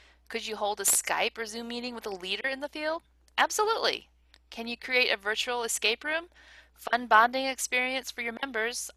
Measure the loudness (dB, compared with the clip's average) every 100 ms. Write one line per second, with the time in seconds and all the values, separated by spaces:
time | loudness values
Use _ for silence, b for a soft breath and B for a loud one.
0 | b b b -8 -6 -2 -2 0 2 2
1 | 2 0 0 -2 -8 -8 -8 -8 -8 -8
2 | -8 -8 -6 -4 -4 -6 -8 -6 -4 -4
3 | -8 _ _ 2 2 4 2 2 0 -2
4 | -6 _ _ -20 -16 -10 -8 -8 0 2
5 | 4 2 0 -2 -2 -2 -2 0 0 0
6 | -2 -4 -4 -16 B B B B -2 0
7 | 6 8 8 4 -2 -2 0 2 2 -2
8 | -4 -6 -6 -4 -4 -2 -2 -4 -4